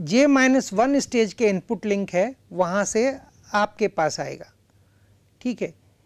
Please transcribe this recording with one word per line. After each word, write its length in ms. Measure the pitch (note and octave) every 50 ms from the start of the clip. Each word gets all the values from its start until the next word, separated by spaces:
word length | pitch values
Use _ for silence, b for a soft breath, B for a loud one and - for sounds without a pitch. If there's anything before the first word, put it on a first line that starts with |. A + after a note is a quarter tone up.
J 260 | D#3+ D3 G3+ B3+ D4
माइनस 460 | D4 C#4 C4 C4 C4 C4 C4 B3+ - G3
वन 260 | G3+ A#3+ C#4 C#4+ C4+
स्टेज 340 | - - B3+ A#3 A3+ F#3 -
के 160 | - A#3 G#3
इनपुट 360 | F#3+ F3 - - A#3 F3 -
लिंक 260 | G#3 G3+ G3 G3 -
है, 240 | F3+ F3 G3+ C4 C4 _ _ _
वहाँ 340 | F3 F3 F3+ E3+ F#3 G#3 G3
से 340 | - - A3 A#3+ C4+ C4+ C4+ - - _ _ _ - -
आपके 340 | G#3 G#3 G#3 - - G#3+
पास 320 | F3+ - E3+ D#3 D3+ - -
आएगा। 340 | C#3 C3+ C#3 E3+ E3 - _ _ _ _ _ _ _ _ _ _ _ _ _ _ _ _ _ _
ठीक 200 | - B3 G#3 -
है, 120 | F#3+ E3 - _ _ _ _ _ _